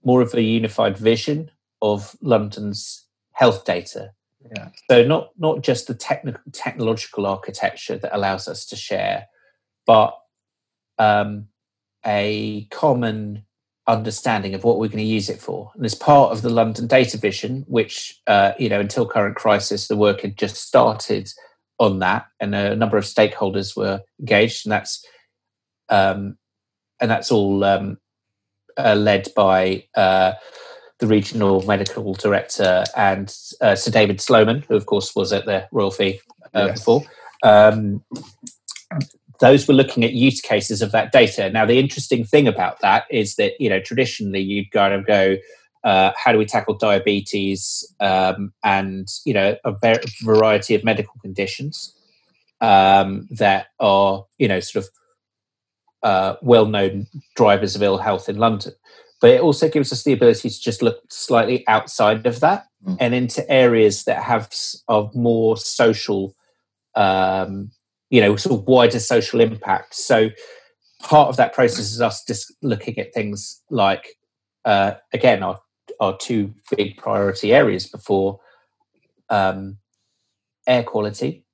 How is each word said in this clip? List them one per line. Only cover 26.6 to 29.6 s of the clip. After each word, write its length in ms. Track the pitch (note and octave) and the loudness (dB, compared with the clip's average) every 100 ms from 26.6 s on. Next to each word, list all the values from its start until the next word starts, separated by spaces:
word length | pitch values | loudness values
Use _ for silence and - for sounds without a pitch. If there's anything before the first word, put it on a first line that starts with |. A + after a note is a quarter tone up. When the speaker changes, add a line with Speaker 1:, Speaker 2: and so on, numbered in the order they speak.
| _ _ _ _ | _ _ _ _
Speaker 1:
and 100 | A#2+ | -2
that's 200 | G#2+ - | -2 0
all, 320 | A2+ G2 G2 | 0 2 0
um, 340 | G2 G2 G2 A2 _ _ _ _ _ _ _ - | 2 0 -2 -12 _ _ _ _ _ _ _ -2
uh, 180 | B2 G#2 | 2 2
led 320 | G#2+ G2 F#2 - | 2 0 0 2
by, 480 | G2 F#2+ | 4 4